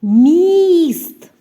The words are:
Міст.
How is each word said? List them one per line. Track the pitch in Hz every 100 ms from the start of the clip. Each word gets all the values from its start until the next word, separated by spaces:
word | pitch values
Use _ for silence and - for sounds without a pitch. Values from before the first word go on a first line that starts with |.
Міст. | 214 214 254 330 381 392 381 349 320 240 - - - _